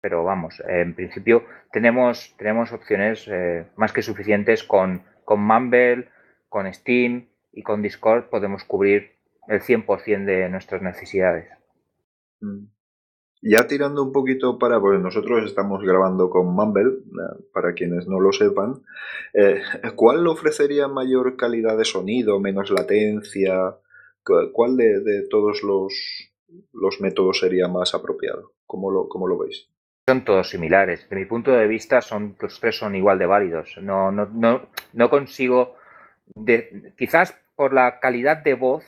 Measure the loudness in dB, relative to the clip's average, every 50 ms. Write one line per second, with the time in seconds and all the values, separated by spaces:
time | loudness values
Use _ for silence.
0 | -6 -2 -2 -2 0 0 -2 -4 -4 -10 -12 -14 -8 -4 -2 -2 -2 -2 -4 -10
1 | -12 -12 -12 -8 2 4 4 4 4 0 -20 -20 _ _ -6 2 2 2 4 4
2 | 2 2 0 -2 -10 -20 _ _ -4 -2 -2 -2 -2 -4 -6 -14 -4 -2 -2 0
3 | 0 -2 -2 -4 -8 -8 -6 -4 -2 -2 -4 -4 -8 _ _ -2 -2 -2 0 -4
4 | -4 -4 -8 -8 -2 0 0 0 4 2 2 0 0 2 2 2 2 2 -2 -6
5 | -10 _ _ _ _ 0 0 0 4 4 4 4 4 4 4 4 4 4 2 0
6 | -4 _ _ _ _ _ _ _ _ _ -8 -6 -6 -6 -12 -12 _ 0 2 2
7 | 2 0 -2 -6 -10 _ _ _ _ _ _ -16 -6 -6 -4 -4 -4 -6 -8 -2
8 | 0 2 2 2 0 -4 -6 -4 -4 -4 -6 -8 -10 _ -2 0 2 4 2 2
9 | 0 -4 _ _ _ _ _ _ _ -4 -4 -4 0 0 0 0 2 -2 -4 -2
10 | 0 -4 -4 -2 0 -2 -2 0 -2 -2 -6 -8 -10 -8 -10 -6 -6 -8 -8 -10
11 | -16 -6 -2 0 0 2 0 -2 -6 -12 -20 _ _ _ _ _ _ _ _ _
12 | _ _ _ _ _ _ _ _ -12 -12 -12 -12 -16 -20 _ _ _ _ _ _
13 | _ _ _ _ _ _ _ _ 0 4 4 4 4 2 0 -2 -2 -2 -2 -2
14 | -4 0 0 0 0 0 -2 0 0 -2 0 0 0 2 2 2 4 4 2 2
15 | 0 -2 -4 -4 -2 0 0 0 0 -2 -4 -4 -4 -4 -4 -4 0 2 4 4
16 | 4 2 2 0 0 2 2 0 0 2 0 0 0 2 2 2 2 2 0 -2
17 | -10 -14 -12 -10 -10 -10 -12 -16 -20 _ _ -4 -4 -4 -4 -4 -6 -4 -4 -6
18 | -6 -4 -2 2 4 4 4 4 2 2 2 0 -2 -4 -6 -10 _ _ -20 -18
19 | -16 -14 -14 -14 -16 -4 _ 4 4 4 4 2 -4 -8 -10 -8 -8 -10 -2 4
20 | 4 4 6 4 2 0 0 0 -2 -2 0 2 0 2 2 0 0 0 -2 -4
21 | -2 0 0 2 0 0 -2 -2 -2 -2 0 0 0 0 0 0 0 -2 -2 -4
22 | -4 -2 -2 0 2 2 0 0 0 -2 -2 -4 -2 -2 -2 -2 0 0 0 2
23 | 2 0 -2 -4 -8 -10 -4 -2 0 0 0 0 -2 -4 -6 _ _ _ _ -20
24 | -20 _ _ _ _ 2 4 4 4 2 2 0 0 2 2 4 4 4 4 2
25 | 0 -2 -2 -2 -2 0 0 2 2 2 -2 -2 -2 0 0 0 0 -2 -6 -10
26 | -12 -12 -14 -16 -18 _ _ _ _ _ -20 -20 _ _ _ -4 -2 -2 -2 -2
27 | -4 -4 0 0 0 0 0 0 0 0 2 0 0 0 -2 -2 -2 -2 -4 -6
28 | -6 -6 -8 -6 -6 -8 -8 -10 -12 -20 _ _ _ _ -12 -8 -4 -2 -2 -2
29 | -2 -4 -6 -6 -4 -2 -2 -2 -4 -8 -10 -16 -18 _ _ _ _ _ _ _
30 | _ 0 0 0 2 2 2 2 2 0 -6 -6 0 4 4 4 4 4 -2 -6
31 | -8 _ -8 -8 -6 -4 -6 -4 0 2 4 4 4 2 0 -2 -2 0 0 0
32 | 0 0 -8 -8 -8 -10 -10 _ -10 -10 -10 -4 -4 -4 -2 -2 -6 -6 -4 0
33 | 2 2 2 2 2 2 2 2 2 0 -4 -6 -8 -8 -16 -14 -8 -4 -2 0
34 | 0 0 0 -2 -4 -4 -4 0 2 2 2 0 -4 _ _ -20 -20 _ 0 2
35 | 2 4 4 2 0 -2 -6 -4 -2 2 2 2 2 0 -4 -20 _ -20 -20 -20
36 | -20 _ _ _ _ _ -20 -8 0 2 2 2 2 -4 -18 -20 -20 -20 _ _
37 | -6 0 2 2 2 2 -2 _ _ _ _ -2 -2 2 4 4 4 4 2 0
38 | -2 -2 -2 0 0 0 0 0 0 0 0 2 0 -2 -2 -2 -6